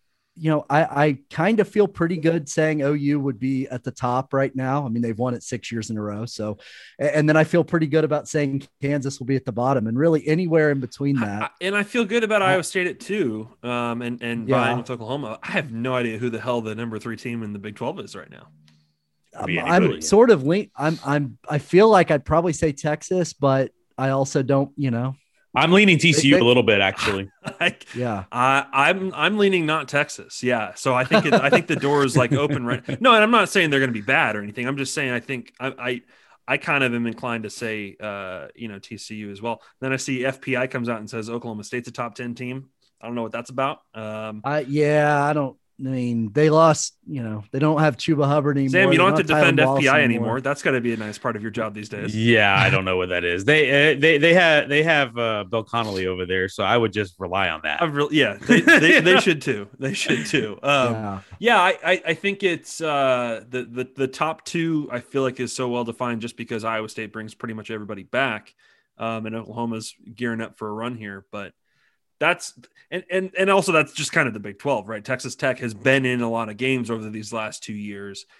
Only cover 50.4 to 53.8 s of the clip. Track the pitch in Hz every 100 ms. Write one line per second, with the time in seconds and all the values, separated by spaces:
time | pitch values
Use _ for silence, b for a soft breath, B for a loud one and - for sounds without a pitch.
50.4 | 131 143 165 131 117 110 107 104 123 110
51.4 | 110 107 110 104 104 104 107 107 117 110
52.4 | 101 98 98 95 92 92 90 87 87 87
53.4 | 98 151 131 143